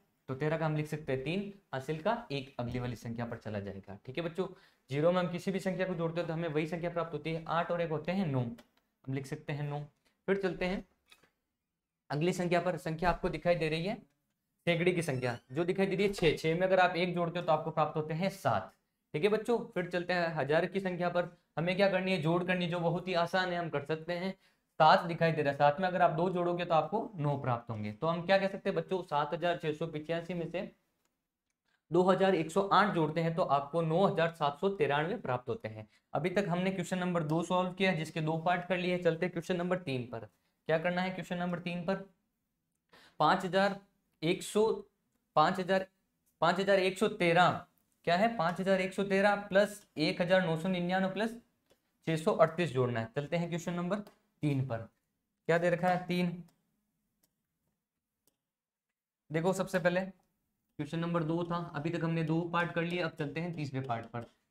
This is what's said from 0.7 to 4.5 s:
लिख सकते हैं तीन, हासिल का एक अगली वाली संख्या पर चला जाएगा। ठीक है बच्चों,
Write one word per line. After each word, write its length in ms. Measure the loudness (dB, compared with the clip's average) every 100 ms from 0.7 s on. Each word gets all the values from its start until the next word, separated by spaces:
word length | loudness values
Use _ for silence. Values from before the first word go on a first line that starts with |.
| -2
लिख 100 | -4
सकते 260 | -6 -4
हैं 100 | -4
तीन, 300 | -2 -4 -6 -12 -10
हासिल 280 | -8 -6 -4
का 160 | -2 -4 -4
एक 220 | -8 -8 -8
अगली 200 | -6 -4
वाली 180 | -6 -8
संख्या 260 | -8 -8 -8
पर 100 | -8
चला 220 | -8 -6
जाएगा। 380 | -6 -10 -14 -16 -10
ठीक 120 | -6
है 60 |
बच्चों, 220 | -6 -4 -6